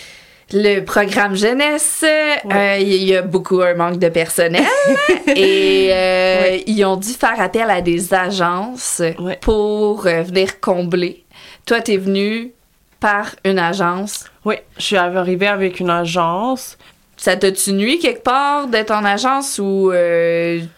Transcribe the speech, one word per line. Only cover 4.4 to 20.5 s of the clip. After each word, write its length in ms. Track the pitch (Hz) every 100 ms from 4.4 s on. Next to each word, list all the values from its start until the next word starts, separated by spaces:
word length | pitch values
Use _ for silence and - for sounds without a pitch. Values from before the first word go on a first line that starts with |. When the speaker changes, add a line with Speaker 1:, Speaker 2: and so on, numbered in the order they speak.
| 170 170 349 539 554
Speaker 2:
<laughs> 320 | 554 587 359 -
Speaker 1:
et, 640 | 190 190 196 196 190 190
euh, 500 | 185 185 185 185 185
Speaker 2:
Ouais. 220 | 185 185 190
Speaker 1:
ils 160 | 214
ont 120 | 196 190
dû 120 | 202
faire 300 | 254 240 226
appel 280 | 185 220 226
à 100 | 180
des 340 | 175 170 185
agences 880 | 190 185 196 175 180 220 247 - - 165 170
Speaker 2:
Ouais. 200 | 180 -
Speaker 1:
pour, 680 | - 214 208 214 208 208 180
euh, 160 | 165
venir 380 | 180 185 190 -
combler. 640 | - 180 175 180 175 - _ - - - -
Toi, 140 | 233
t'es 160 | 233 196
venue 560 | 190 196 202 226 240 - _ _ _ _
par 300 | 220 202 220 -
une 140 | 196 190
agence. 680 | 170 190 175 185 208 - - _
Speaker 2:
Oui, 100 | 214 214 - -
je 60 |
suis 120 | - 196
arrivée 520 | 175 185 180 185 202
avec 320 | 202 190 185
une 100 | 180
agence. 880 | 170 170 180 165 180 247 254 - - - _ _ -
Speaker 1:
Ça 160 | -
t'a-tu 380 | 185 196 190 196
nuit 260 | 196 220 330
quelque 240 | 320 233
part 440 | 254 262 285 294 277
d'être 220 | 226 220
en 120 | 214
agence 540 | 202 208 254 269 277 -
ou, 320 | 196 196 190
euh, 680 | 180 175 170 170 170 170